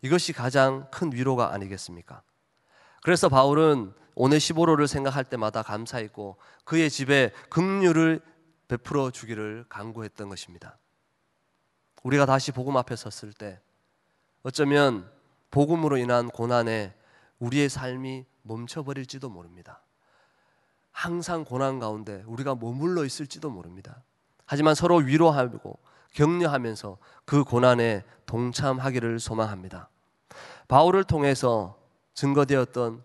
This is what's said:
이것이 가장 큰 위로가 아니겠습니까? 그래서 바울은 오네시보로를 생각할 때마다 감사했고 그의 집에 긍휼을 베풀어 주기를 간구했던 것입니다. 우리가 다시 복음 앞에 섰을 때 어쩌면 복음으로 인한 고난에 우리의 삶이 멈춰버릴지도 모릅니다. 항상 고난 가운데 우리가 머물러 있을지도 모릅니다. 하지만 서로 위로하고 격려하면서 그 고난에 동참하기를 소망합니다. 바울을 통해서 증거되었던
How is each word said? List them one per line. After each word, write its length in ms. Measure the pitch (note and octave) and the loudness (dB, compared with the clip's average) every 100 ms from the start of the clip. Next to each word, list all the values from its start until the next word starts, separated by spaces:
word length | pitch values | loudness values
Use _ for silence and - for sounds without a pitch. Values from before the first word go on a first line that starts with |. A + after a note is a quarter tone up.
이것이 320 | C3 F3 - | 0 0 0
가장 540 | - B2 C3+ C3+ C3+ C#3 | -4 0 4 4 2 -10
큰 220 | - E3+ | -6 -6
위로가 400 | B2 C3 B2 A2 | -2 -2 0 -2
아니겠습니까? 680 | G2 G2 G2 - F2 - - _ _ _ _ _ _ _ _ | -4 -10 -12 -14 -18 -20 -20 _ _ _ _ _ _ _ _
그래서 280 | - F3 F3 | 0 2 6
바울은 640 | C3+ C#3 D3 D#3+ C#3 G2 - _ - | 6 6 6 4 4 -2 -14 _ 0
오네시보로를 720 | B2+ D3+ - E3 E3+ D3+ D3 | 4 4 2 2 4 4 2
생각할 380 | D3 C3+ C#3 C3 | 0 -4 -4 -6
때마다 360 | B2 G#2+ A2+ | -4 -4 -4
감사했고 760 | G#2+ G#2 A2+ B2+ G#2+ - G2+ F#2 _ _ | -6 -10 -8 -10 -10 -12 -14 -14 _ _
그의 260 | - D#3+ D#3 | -2 0 0
집에 420 | - C3+ C#3 A#2 - - | -2 2 4 4 0 -4
긍휼을 720 | D#3+ F#3 G3 F#3 D#3+ E3 D#3+ _ _ _ _ _ | 0 0 4 4 4 2 0 _ _ _ _ _
베풀어 440 | A#2+ - D3 C3 | -8 -4 -4 -4
주기를 540 | B2 A2 A2 G#2+ A2 A#2+ | -6 -12 -10 -10 -12 -16
간구했던 600 | - A2 A2 G#2+ - G2+ | -14 -14 -12 -14 -14 -14
것입니다. 480 | F#2 - F2 E2 _ _ _ _ _ _ _ _ _ _ _ _ _ | -14 -16 -20 -20 _ _ _ _ _ _ _ _ _ _ _ _ _
우리가 220 | B2+ C#3+ C3+ | 0 2 4
다시 260 | C3+ C3+ | 2 0
복음 260 | B2+ B2+ C3+ | -6 -2 -2
앞에 180 | B2 A2+ | -2 -10
섰을 380 | G#2+ - G#2 | -12 -16 -20
때 260 | G2+ G#2 F#2 _ _ _ _ _ _ _ _ | -16 -16 -18 _ _ _ _ _ _ _ _
어쩌면 680 | C3 C3+ C#3+ D3 C#3 A2 F2+ _ _ _ _ | -10 -2 2 4 4 0 -10 _ _ _ _
복음으로 460 | C#3 D3 E3+ D#3 C3+ | 0 2 0 0 0
인한 320 | B2 B2 A#2+ | 2 0 0
고난에 640 | - A#2 B2 A2+ A2 G2 - _ _ _ _ | -6 0 0 0 -4 -6 -14 _ _ _ _
우리의 300 | A#2+ C#3+ C#3+ | -4 0 0
삶이 560 | C#3 B2+ B2+ C3 C3 C3 _ | -2 -8 -10 -10 -12 -16 _
멈춰버릴지도 840 | A2 A2 A#2+ E3 C#3 C3+ B2+ C3+ C3+ | -14 -12 -10 -12 -10 -12 -12 -14 -14
모릅니다. 520 | F2+ F2 F2+ E2+ - _ _ _ _ _ _ _ _ _ _ _ | -16 -20 -20 -20 -20 _ _ _ _ _ _ _ _ _ _ _
항상 520 | - F3 F3 E3+ E3+ | -10 -8 -6 -6 -8
고난 360 | D3+ B2+ C3+ C3 | -6 -2 -2 -2
가운데 440 | A2 G#2+ G#2+ G2 A2 | -6 -8 -12 -14 -12
우리가 300 | A#2 C3+ B2+ | -8 -6 -4
머물러 500 | A#2 B2+ E3+ F3+ C#3 | -6 -4 -2 -2 -4
있을지도 440 | - C#3+ - D3 | -6 -12 -10 -10
모릅니다. 540 | G2 E2+ F#2 - - _ _ _ _ - | -12 -16 -20 -20 -20 _ _ _ _ -6
하지만 300 | C#3+ D#3 D3+ | 2 4 4
서로 220 | E3+ F3 | 4 4
위로하고 840 | C3 D3+ E3 C#3+ B2+ A#2 G2 - _ _ _ | 4 4 4 4 -2 -6 -16 -20 _ _ _
격려하면서 840 | - D3 F3 E3 C#3 A#2+ G#2 G#2 F#2 _ _ - | 0 2 2 0 0 -4 -8 -12 -16 _ _ 0
그 180 | C#3+ | 0
고난에 600 | C3+ A#2+ B2+ A#2+ A#2 G#2 - _ - | 2 4 6 6 2 -2 -8 _ -8
동참하기를 960 | A2+ B2 A#2+ C#3 C3 C3+ B2+ A#2 A2+ | -4 -4 -2 -2 -2 -4 -4 -4 -6
소망합니다. 680 | - A2+ A2 G2 F#2 F2+ - _ _ _ _ - - - _ | -6 -4 -4 -6 -14 -18 -20 _ _ _ _ -20 -20 -20 _
바울을 360 | B2+ E3+ F#3+ | 6 6 4
통해서 760 | F#3+ D#3+ C#3+ C3 B2+ A2+ F#2 - _ _ _ | 0 0 0 2 0 0 -4 -12 _ _ _
증거되었던 880 | - C#3 C#3+ C3+ C#3 A#2+ B2 A#2+ A2+ | -4 0 2 2 2 0 -4 -6 -6